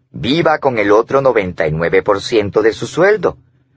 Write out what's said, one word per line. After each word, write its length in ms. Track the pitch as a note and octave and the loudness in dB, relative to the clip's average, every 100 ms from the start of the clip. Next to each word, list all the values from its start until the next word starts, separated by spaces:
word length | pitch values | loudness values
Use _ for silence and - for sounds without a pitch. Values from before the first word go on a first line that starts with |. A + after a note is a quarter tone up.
| _ | _
Viva 480 | - A2 D#3 D#3+ D3+ | -8 -4 0 0 0
con 180 | C#3+ A#2 | -2 0
el 140 | G2+ | 2
otro 300 | G#2 A#2 C3+ | 2 4 2
noventa 460 | C3+ A2+ F#2 E2+ E2 | 2 0 -2 -2 -2
y 40 | |
nueve 320 | D#2 E2 F#2+ | -2 0 0
por 180 | F#2+ G2 | 2 -2
ciento 400 | - A2+ G#2 A2 | 0 -2 0 0
de 100 | A2 | 0
su 140 | - A#2+ | -2 -6
sueldo. 540 | D#3 F#3 G#3+ G#2+ - _ _ _ | 0 0 2 -2 -6 _ _ _